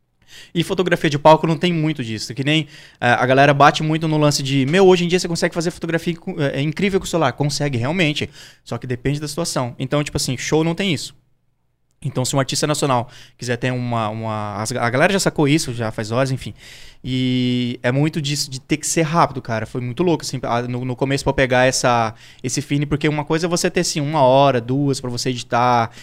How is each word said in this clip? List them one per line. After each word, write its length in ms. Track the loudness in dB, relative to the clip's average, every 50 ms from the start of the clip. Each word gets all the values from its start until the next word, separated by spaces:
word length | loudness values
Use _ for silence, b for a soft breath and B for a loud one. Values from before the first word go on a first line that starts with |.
| _ _ _ _ B B B B B B B
E 80 | -2
fotografia 460 | -2 -2 0 0 0 0 0 0 0 0
de 100 | 0 4
palco 280 | 8 8 8 8 6
não 100 | 0 0
tem 160 | 0 0 0
muito 320 | 0 0 0 -2 -2 -4 -6
disso, 300 | -6 -6 -8 -8 -8 -6
que 100 | -4 -2
nem, 220 | 0 0 0 0 -4 B B B B B B
é, 80 | 2 2
a 160 | 2 4 4
galera 300 | 4 6 6 6 6 6
bate 280 | 6 6 6 6 4
muito 240 | 0 0 0 0 0
no 120 | 0 2 2
lance 240 | 2 2 2 0
de, 240 | -2 0 0 0 2
"Meu, 200 | 2 4 6 6
hoje 160 | 6 6 6 2
em 20 | 0
dia 100 | 0 0
você 80 | -2 -2
consegue 260 | -4 -2 -2 -2 -2
fazer 160 | -2 -4 -4
fotografia 440 | -4 -6 -6 -4 -4 -2 -2 -4 -6
com, 200 | -6 -8 -10 -4 -2
é, 200 | -2 -2 -2 -2
é 20 |
incrível 400 | -4 -4 -2 -2 -2 0 0 -2
com 60 | -4
o 20 | -2
celular." 240 | -2 0 0 0
Consegue, 460 | 0 0 -2 -2 -2 -2 -4 -2 -2 -2
realmente, 500 | -2 -2 0 0 0 0 0 -2 -6 -8 B B B B B B
só 140 | B -10 -10
que 100 | -8 -6
depende 320 | -6 -8 -4 -4 -4 -4 -4
da 80 | -6
situação. 480 | -8 -6 -6 -4 -4 -2 -4 -4 -4 -6 -8
Então, 260 | -6 -2 -2 -2 -2
tipo 140 | -2 -4 -6
assim, 180 | -4 -4 -4
show 260 | -4 -4 0 0 0
não 120 | 2 0 -2
tem 180 | -2 -2 -2
isso. 220 | -2 -2 -4 -10 -16 _ _ _ _ _ _ _ _ _ _ _ _ _ _ _ _ _ -10
Então, 200 | -6 -4 -4 -4
se 100 | -2 0
um 20 | -2
artista 280 | 0 0 -2 -2 -2
nacional 420 | -2 0 0 0 0 2 0 0 b b b b b b -12
quiser 180 | -6 -4 -4
ter 160 | -2 -2 -2
uma, 380 | -2 -2 -4 -2 -2 -2 -2 -4
uma, 460 | -4 -6 -6 -6 -6 -6 -6 -6 -6 -6
as, 80 | -6 -4
a 200 | -4 -2 -2 0
galera 220 | 2 2 2 2 2
já 40 | 2
sacou 300 | 0 0 0 2 2 2
isso, 240 | 2 2 0 -2
já 180 | -6 -6 -6 -6
faz 200 | -6 -6 -6 -2
horas, 180 | 0 0 0 0
enfim. 220 | -2 -6 -6 -10 -14 B B B B B B B B B
E 800 | -8 -6 -4 -2 0 0 0 0 0 0 0 0 -2 -4 -6 -4
é 80 | -2 0
muito 300 | 0 2 0 0 0 -2
disso 300 | -4 -4 -4 -4 -6 -8
de 100 | -10 -12
ter 160 | -4 -4 -4
que 100 | -4 -2
ser 160 | -2 0 0
rápido, 380 | 0 0 2 2 2 2 0 -6
cara. 240 | -6 -4 -4 -4 -4
Foi 160 | -6 -8 -8
muito 220 | -6 -6 -4 -2
louco, 200 | 0 0 0 0
assim, 160 | -2 -6 -8 -6
a, 200 | -4 -2 -2 -2
no, 220 | -2 -2 -4 -4 -4
no 100 | -4 -4
começo 300 | -2 -2 -2 -2 -2 0
pra 60 | -2
eu 40 | 0
pegar 300 | 0 2 2 4 4 4
essa, 500 | 2 2 2 2 2 2 2 0 -2 -4 b b b b b b
esse 160 | -6 -4 -4
feeling, 260 | -4 -2 -2 -2 0
porque 220 | 0 -2 0 0 0
uma 160 | -2 -2 -2
coisa 220 | -2 -2 0 0
é 20 | 0
você 220 | -2 0 0 0
ter, 100 | 0 0
assim, 200 | -2 -2 -2 -2
uma 200 | -4 -2 2 4
hora, 380 | 6 6 6 6 6 6 4 2
duas 400 | 0 0 -2 0 0 0 -2 -2
pra 80 | -4 -6
você 220 | -6 -4 -4 -4
editar, 600 | -4 -4 -6 -2 0 2 2 4 4 2 2 0 B B